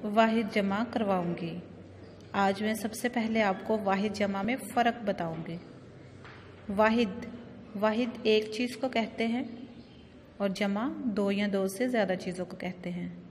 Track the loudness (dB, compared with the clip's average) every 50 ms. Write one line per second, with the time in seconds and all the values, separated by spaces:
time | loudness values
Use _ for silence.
0 | -4 2 6 6 6 8 6 2 2 2 2 2 2 2 2 0 -2 -2 0 0
1 | 2 2 2 2 2 0 -2 -2 -4 -6 -6 -8 -10 -12 -16 -16 -18 -18 -18 -18
2 | -18 -18 -18 -20 -16 -4 0 2 4 4 2 2 0 -2 -2 -2 -4 -6 -6 -2
3 | -4 -2 0 0 0 2 2 4 4 4 2 0 0 0 0 2 4 4 4 4
4 | 2 0 0 0 0 0 0 0 0 0 -2 -2 -4 -2 0 4 4 4 2 0
5 | -2 -4 -2 -2 -2 -4 -4 -6 -8 -8 -8 -10 -10 -14 -18 -18 -18 -18 -18 -18
6 | -20 -18 -18 -18 -18 -18 -18 -18 -18 -18 -20 -14 -8 -4 4 6 6 6 6 4
7 | 2 2 0 -6 -8 -10 -12 -14 -14 -16 -16 -16 -18 -10 -4 2 2 2 4 2
8 | 0 0 -2 0 4 4 4 4 4 2 -2 -2 -2 -2 -2 -4 -4 0 0 0
9 | 0 0 -2 -2 0 0 0 -2 -2 -4 -8 -12 -14 -14 -16 -18 -18 -18 -20 -20
10 | -20 -20 -20 -20 -20 -20 -4 -2 0 0 2 2 0 0 2 0 0 -2 -2 -2
11 | -2 0 2 2 2 2 4 2 2 2 2 2 2 0 0 0 -2 2 2 2
12 | 2 2 0 -2 -2 -6 -6 -6 -6 -8 -6 -8 -6 -8 -6 -6 -8 -6 -6 -4
13 | -6 -6 -8 -12 -16 -18